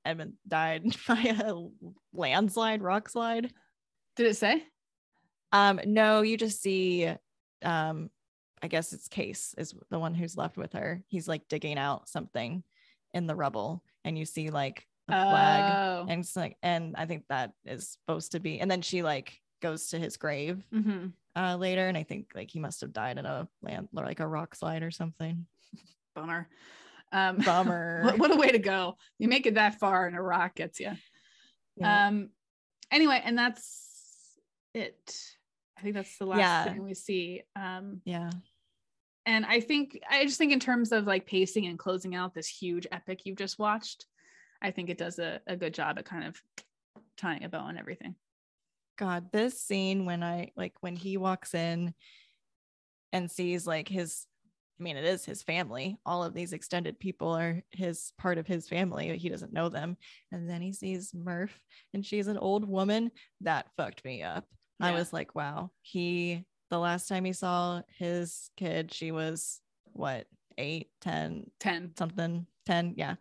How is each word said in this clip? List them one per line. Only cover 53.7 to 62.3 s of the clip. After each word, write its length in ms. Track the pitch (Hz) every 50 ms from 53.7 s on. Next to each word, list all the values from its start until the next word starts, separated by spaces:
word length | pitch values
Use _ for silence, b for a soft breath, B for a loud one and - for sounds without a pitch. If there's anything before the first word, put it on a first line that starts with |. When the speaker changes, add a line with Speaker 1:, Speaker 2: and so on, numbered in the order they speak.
| 160 156 143 -
Speaker 1:
his, 380 | 190 185 175 156 - - - - _ _ _ _ _ _ _ _ _ -
I 40 |
mean, 140 | 175 170 147
it 80 | 135 151
is 200 | 170 190 - -
his 180 | 156 147 -
family. 560 | - - 160 175 175 110 113 127 131 185 208 - -
All 200 | - 175 180 175
of 100 | 165 -
these 180 | 175 175 175
extended 460 | 170 160 - - 180 175 170 160 - -
people 300 | - 190 - - 156 165
are 340 | 165 165 170 165 170 175 - _
his, 420 | - 180 185 170 165 - - - - -
part 200 | - 180 175 165
of 80 | 165
his 220 | 190 185 165 - -
family, 400 | - 175 190 180 - - 156 160
but 100 | 165 170
he 100 | 170 170
doesn't 240 | - - 180 -
know 160 | - 160 165 170
them. 280 | - 143 151 170 180 B B B B B B -
And 160 | 180 175 170 170
then 140 | 175 170
he 100 | 175 190
sees 420 | 196 - 202 190 185 180 196 - -
Murph, 420 | 175 170 180 175 175 185 214 - - b b b b b b
and 120 | - 196 202
she's 220 | - 208 208 196
an 120 | 202